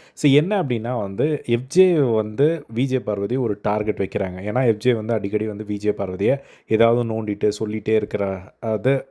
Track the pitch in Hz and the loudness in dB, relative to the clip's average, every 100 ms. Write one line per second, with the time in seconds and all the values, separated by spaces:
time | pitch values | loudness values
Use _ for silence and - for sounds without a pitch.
0 | - - 147 143 175 202 147 117 113 123 | -20 0 4 4 4 0 0 -2 -2 -4
1 | 98 98 147 151 - 117 131 180 185 165 | -4 -2 -2 -2 -2 -2 0 4 4 4
2 | 131 110 107 107 151 170 - 113 135 127 | 2 2 -2 0 0 0 -4 -4 -2 -2
3 | 104 101 101 131 117 101 107 107 107 98 | -2 -4 -2 -2 -2 -2 -2 -2 -2 -2
4 | 95 101 95 92 101 117 127 104 127 117 | -2 -2 -4 -4 -4 0 2 2 2 0
5 | 110 113 101 107 110 104 104 104 104 98 | 0 -2 -2 -2 -2 -4 -6 -2 -2 -2
6 | 95 92 107 135 - - _ 110 113 120 | -2 0 2 0 -4 -20 _ 4 4 4
7 | 117 110 107 101 107 104 107 107 107 110 | 0 -4 -4 0 0 0 -4 -4 0 0
8 | 101 101 98 95 90 _ 113 107 123 135 | 0 -2 -2 -4 -10 _ -4 -2 0 0
9 | - | -4